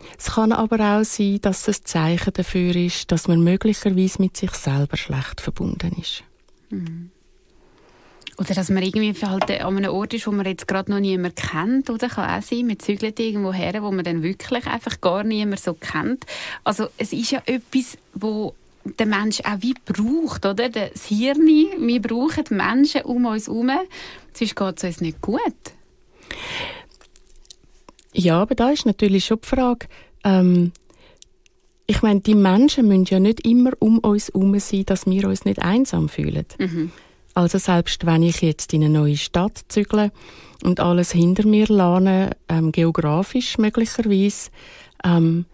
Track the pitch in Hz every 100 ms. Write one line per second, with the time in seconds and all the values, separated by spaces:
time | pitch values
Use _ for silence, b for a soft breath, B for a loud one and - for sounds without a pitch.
0 | B B - 226 220 226 220 226 208 208
1 | 214 - 202 202 202 185 - 202 - 165
2 | 160 175 - - 180 185 180 175 175 -
3 | - 170 - 165 170 190 214 208 208 185
4 | 190 - 190 - 190 - 143 139 143 -
5 | - 135 - - - - 175 - 170 180
6 | - - - _ _ _ - 196 165 165
7 | 175 _ _ _ _ b b b b b
8 | b b - - 190 190 185 190 190 214
9 | 214 196 202 190 - - 185 196 190 180
10 | 214 233 220 208 190 180 - 190 190 202
11 | 196 185 175 - - 160 196 262 269 226
12 | 247 - - 196 - 240 240 202 - 202
13 | 220 214 226 208 190 190 170 214 208 190
14 | 170 165 160 190 - 247 - 226 233 -
15 | 185 190 214 214 208 196 - 165 - 156
16 | 208 262 - B B B - 214 220 -
17 | 220 - 226 269 - 254 - 262 254 -
18 | _ 196 214 214 214 - _ _ 196 -
19 | 214 202 214 - - 202 240 254 - 196
20 | 220 320 320 - 196 202 240 226 196 -
21 | - 208 254 285 311 302 320 349 233 240
22 | 220 233 302 320 - 202 - 247 294 269
23 | - 247 240 214 - 220 254 294 370 B
24 | B B B - 220 - 190 - 180 -
25 | 165 - - 277 415 - - - _ _
26 | _ _ B B B B B B B _
27 | _ - _ - - - _ _ - -
28 | _ - 175 165 214 247 240 294 233 -
29 | 208 190 - 220 - 262 247 240 - b
30 | b b 202 190 185 175 175 - _ b
31 | b b - _ _ _ _ _ - 202
32 | 220 202 214 214 190 196 285 - 220 190
33 | 185 190 202 226 233 240 254 - 220 226
34 | 214 208 - 190 196 202 - 196 190 190
35 | 190 190 196 190 196 202 175 226 269 170
36 | 156 - 147 151 160 - 190 165 165 B
37 | B B B 185 170 190 - 175 - -
38 | 170 165 170 165 165 151 - 156 151 151
39 | 147 143 - 175 208 - - 208 202 214
40 | 208 - B B B B 180 180 175 175
41 | 175 170 170 196 214 214 214 208 175 185
42 | 190 185 190 - - 165 160 170 165 160
43 | 151 156 196 254 247 - 214 226 226 -
44 | 220 196 202 - - B B B B B
45 | 180 170 165 170 175